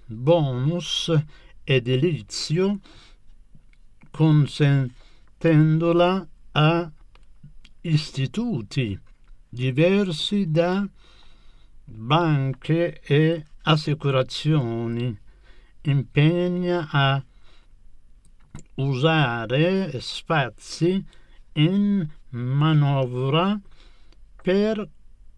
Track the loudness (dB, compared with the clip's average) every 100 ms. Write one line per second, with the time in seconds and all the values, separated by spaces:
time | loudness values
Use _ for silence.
0 | -16 -2 2 2 2 -2 -2 -2 -4 -6
1 | 0 0 -2 -8 -20 -12 -2 -2 0 0
2 | 0 -2 -6 -10 -4 0 0 -2 -8 -20
3 | -20 -20 -20 -20 -20 -20 -20 -20 -20 -20
4 | -10 0 4 4 2 2 2 2 0 -8
5 | -20 -20 -20 -2 4 6 6 4 2 4
6 | 4 2 -4 -16 -6 2 2 2 -2 -10
7 | -20 -20 -20 -20 -20 -20 -20 -10 -2 0
8 | -2 -6 -4 -4 -4 -4 -6 -4 -4 -4
9 | -12 -20 -20 -20 -16 -6 -2 2 4 4
10 | 0 -4 -2 -2 0 2 2 0 -4 -8
11 | -20 -20 -20 -20 -20 -20 -20 -20 -20 -12
12 | -2 0 2 0 -2 -4 -2 0 -2 -4
13 | 0 2 2 0 -8 -6 0 0 0 -4
14 | 0 0 -2 -4 0 0 0 -4 -4 -4
15 | -4 -6 -14 -20 -20 -20 -20 -8 -2 -2
16 | 0 2 2 2 0 -2 -2 -2 -2 0
17 | 0 0 -6 -16 -20 -20 -20 -20 -20 -20
18 | -20 -20 -20 -20 -20 -20 -14 -6 -4 0
19 | 0 2 0 -2 -2 0 0 0 -4 -8
20 | -10 -10 -4 -2 -2 -6 -14 -4 -2 -2
21 | -6 -16 -20 -20 -8 0 2 2 2 0
22 | -2 -8 -14 -8 -2 0 2 4 2 0
23 | -2 -2 -2 0 0 -2 -8 -20 -20 -20
24 | -20 -20 -20 -8 0 0 0 -2 -8 -14
25 | -20 -20 -20